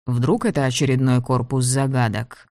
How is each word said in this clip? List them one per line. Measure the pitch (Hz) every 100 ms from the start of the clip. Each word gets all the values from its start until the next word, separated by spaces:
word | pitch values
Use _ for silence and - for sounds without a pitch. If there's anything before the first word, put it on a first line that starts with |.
| -
Вдруг | 120 127 226 233
это | 147 135
очередной | 120 135 131 131 123
корпус | 123 127 123 135 123
загадок? | 135 135 131 117 104 123 - _